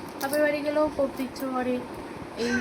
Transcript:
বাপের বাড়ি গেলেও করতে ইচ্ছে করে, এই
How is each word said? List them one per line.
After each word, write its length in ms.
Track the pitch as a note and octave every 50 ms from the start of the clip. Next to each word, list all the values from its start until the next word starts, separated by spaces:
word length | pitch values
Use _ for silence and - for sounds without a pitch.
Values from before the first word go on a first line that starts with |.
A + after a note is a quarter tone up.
| - - - -
বাপের 200 | C#4 C#4 C#4+ D4+ D4+
বাড়ি 140 | D4 D4 D4 C#4+
গেলেও 200 | D4+ D4 D4+ D4+ D4+ D4 -
করতে 220 | C4+ C4+ - - C4+
ইচ্ছে 200 | B3 - - C#4 C4 B3+
করে, 200 | B3+ B3+ B3+ B3 B3 A#3+ - - - - - - - - - - - A#3
এই 80 | A#3+ A#3+ A#3+